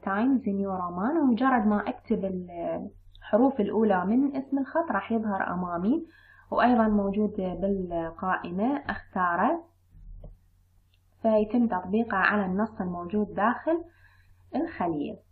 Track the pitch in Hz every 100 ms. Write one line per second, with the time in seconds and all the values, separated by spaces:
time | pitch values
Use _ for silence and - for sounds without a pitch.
0 | - 196 254 262 202 196 196 185 180 175
1 | 208 330 277 214 262 254 208 208 - -
2 | - 208 190 185 175 170 165 165 202 -
3 | - - - 214 262 262 202 202 220 185
4 | 180 240 277 269 269 277 269 320 330 196
5 | - 226 214 190 - 180 180 175 190 320
6 | 330 - - - - - 233 240 220 208
7 | 196 196 214 208 196 170 196 196 180 170
8 | 165 165 185 180 175 175 226 294 - 202
9 | - - 180 170 220 339 - _ _ -
10 | - - - - _ _ _ _ _ _
11 | _ _ 226 220 214 247 233 185 185 214
12 | 226 196 180 208 196 185 226 - 185 175
13 | 175 208 202 170 208 247 - 339 330 _
14 | - _ _ - _ 247 330 - 175 156
15 | 147 - _